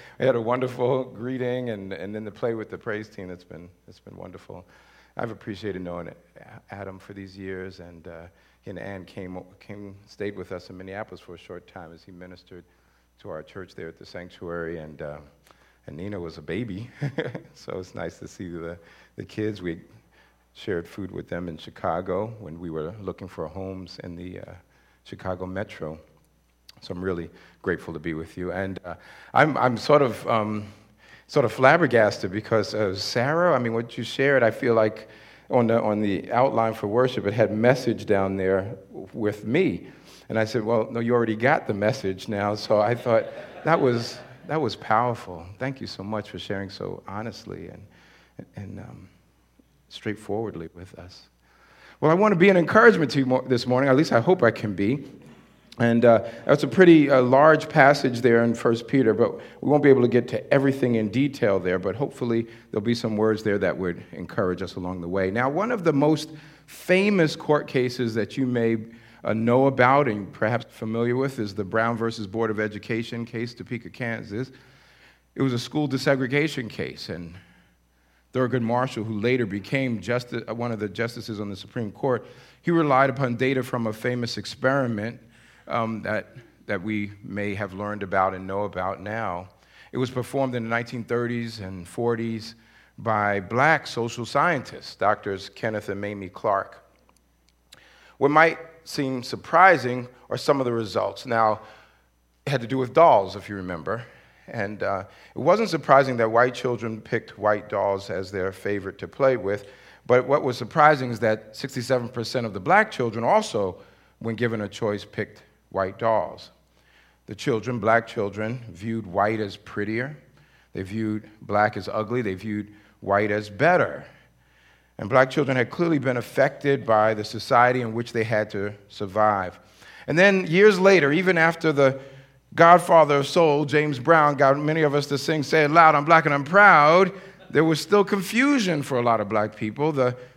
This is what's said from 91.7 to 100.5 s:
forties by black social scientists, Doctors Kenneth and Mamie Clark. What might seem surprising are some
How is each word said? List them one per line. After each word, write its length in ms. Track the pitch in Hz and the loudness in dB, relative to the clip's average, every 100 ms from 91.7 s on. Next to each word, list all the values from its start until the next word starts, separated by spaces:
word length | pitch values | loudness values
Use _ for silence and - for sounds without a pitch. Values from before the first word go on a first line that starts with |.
| 95 85 | -12 -12
forties 680 | - 117 113 113 113 107 - _ _ _ - | -4 -2 -2 -4 -6 -10 -20 _ _ _ -10
by 420 | 107 107 104 101 | -2 0 0 -2
black 480 | 92 117 147 151 - | -2 0 2 2 -2
social 380 | - 117 - 113 | -6 -6 -6 -4
scientists, 680 | 139 170 147 - - - - | 0 0 -2 -6 -16 -16 -2
Doctors 540 | 98 104 104 95 95 | 0 0 -4 -8 -10
Kenneth 380 | - 117 107 101 | -8 -6 -4 -6
and 140 | 98 | -8
Mamie 280 | 101 104 92 | -8 -10 -12
Clark. 540 | - 110 98 - - _ _ _ _ _ _ _ _ _ - _ _ - - | -6 -2 -2 -2 -14 _ _ _ _ _ _ _ _ _ -20 _ _ -18 -2
What 140 | 139 | 2
might 260 | 156 165 160 - - | 6 4 2 -14 -20
seem 400 | - - 135 127 | -12 -6 -4 -4
surprising 840 | 117 104 - 165 190 165 123 123 120 - - | -8 -12 0 6 8 6 0 -6 -8 -16 -8
are 60 | 123 | -6
some 240 | - | 0